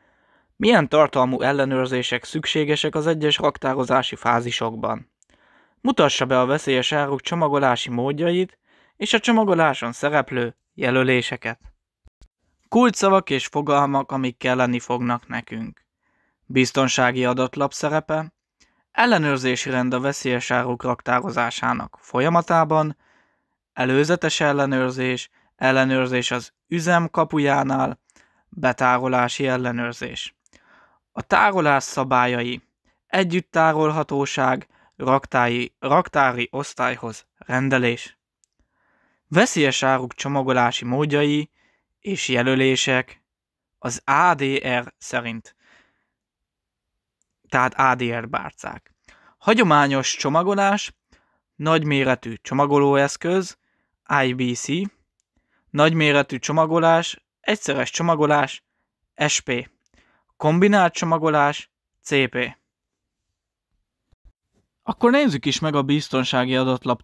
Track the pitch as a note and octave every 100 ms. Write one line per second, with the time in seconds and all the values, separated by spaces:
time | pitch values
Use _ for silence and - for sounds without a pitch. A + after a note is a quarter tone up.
0 | _ _ _ _ _ _ G#3+ A3+ C#3+ D3+
1 | D3 C#3 B2+ C3 B2+ C#3 C3+ C3 B2+ B2+
2 | B2 B2 - - - D#3+ D3 D3 D#3+ D#3
3 | D#3 D#3+ D3+ C#3+ C#3+ - C#3 C3+ B2 C3
4 | B2 - A#2 A#2+ B2 - A2+ A2+ A2+ A2+
5 | A#2+ _ _ _ _ _ _ _ B3 -
6 | D3 - B2+ B2+ B2+ D3 - C3 B2 D3+
7 | C#3 C#3 - E3+ D#3 C#3+ C#3 A#2+ C3 A#2+
8 | C3 C#3+ F3 F3 F#3 _ _ _ _ _
9 | G#3 A3 A#3+ A3+ G#3 E3+ D#3+ C3 A#2 A#2+
10 | C#3+ D3 B2+ B2+ A#2 - _ - B2+ C3
11 | C3 B2+ - B2 A2+ A#2 - _ _ _
12 | _ _ - _ _ _ _ A#3 B3 -
13 | G3 F#3+ - C3+ - D3 D3 C#3+ C#3+ C#3
14 | C3+ C3+ C3 A#2+ B2+ B2+ B2 B2 - B2
15 | A#2+ A#2+ - A#2+ - A2+ A2+ - _ _
16 | _ _ _ _ _ C3 B2+ C#3 C3 -
17 | B2 B2+ B2 B2+ B2+ - C#3 - D3+ D#3
18 | D#3 D#3 D#3+ _ _ _ _ _ _ -
19 | A#3+ G3+ D3+ C3+ B2+ B2 C#3 B2+ B2+ B2
20 | C3+ C#3 C3 B2 - B2 B2 B2 B2 A#2+
21 | - B2 D#3 - A#2 - B2 A#2+ - -
22 | - B2+ D3 E3+ E3 E3 D#3 D#3 D#3 -
23 | _ _ _ _ _ _ _ - B2+ C3
24 | D3+ F3 D#3 - D3+ C#3+ C#3 C3 B2+ B2+
25 | B2+ B2 - _ _ _ C3 C3 C3 C3
26 | B2+ B2+ A#2+ B2 A2+ _ _ E3+ E3 E3+
27 | E3 - D#3+ D#3 C#3+ C#3 C#3 C3+ C3 C#3
28 | _ _ _ _ _ F3 C3 B2 B2+ B2
29 | B2+ B2+ A#2+ - C3+ B2+ B2 A#2+ A#2+ A#2
30 | B2 - - - _ _ _ _ _ _
31 | _ - - G3+ G#3 F#3 D3+ C#3 - -
32 | C3 B2+ B2 B2 A#2+ B2 - _ _ _
33 | _ F#3 F3+ F3+ - E3+ D#3+ D#3 D#3 D#3
34 | D3 C#3 C#3 - C3 C3 - _ _ -
35 | C3 C3+ - C3 A#2+ A#2+ B2 - C3+ D#3
36 | F3 D3+ C3 B2 A#2+ C3 C#3+ - B2 A#2+
37 | A#2 A2 _ _ - B2+ C3+ B2+ A#2+ A#2+
38 | - _ _ _ _ _ _ _ _ _
39 | _ _ _ D#3+ A#3+ E3+ C#3+ B2+ C3+ C3
40 | B2+ - E3 C#3+ C3 B2+ B2 - B2 C3+
41 | D3+ C#3+ D3 D3 D3+ _ _ _ _ _
42 | G#3 F#3+ - B2 B2+ C3 C3 B2+ - B2+
43 | - - _ _ _ _ _ _ B2 A#2+
44 | - C#3 F3+ D3+ C3+ C3+ C3 B2 A#2+ _
45 | - B2+ A#2 A2+ - _ _ _ _ _
46 | _ _ _ _ _ _ _ _ _ _
47 | _ _ _ _ _ C3 B2+ - C3+ B2
48 | A#2+ A#2 A2+ - D3+ - - - _ _
49 | _ _ _ _ - A3 G3 D3 C#3+ C3+
50 | B2+ - C#3+ D#3+ F3+ G3+ G3 G3+ - -
51 | _ _ _ _ _ - D3+ D#3+ D3+ C#3
52 | C3 B2 A#2+ A2 - C3 C#3+ C#3+ C#3+ C#3
53 | C#3 - E3+ F#3 F3 - _ _ _ _
54 | - C#3+ C3 B2+ B2 A#2+ - D#3+ G3+ -
55 | _ _ _ _ _ _ _ D3 D#3 E3
56 | D3+ C#3+ C3+ B2+ - D#3 D#3+ E3 E3 E3
57 | E3+ - _ _ - G#3+ - C3+ A#2+ -
58 | E3+ D#3+ D3 D3 C3+ - _ _ _ _
59 | _ - D3 - - B2 B2+ _ _ _
60 | _ _ _ _ D3+ E3+ G3+ G3+ F3 -
61 | E3 E3 D#3 D3+ C#3+ D3 - _ _ _
62 | - C#3 B2+ B2 B2 - _ _ _ _
63 | _ _ _ _ _ _ _ _ _ _
64 | _ _ - _ _ _ _ _ - -
65 | A#3+ C4+ C#4+ C#3+ C#3 C3 D#3 D3 C#3 D3
66 | - C3 B2 C3 B2 C3 C3 B2+ C3 A#2+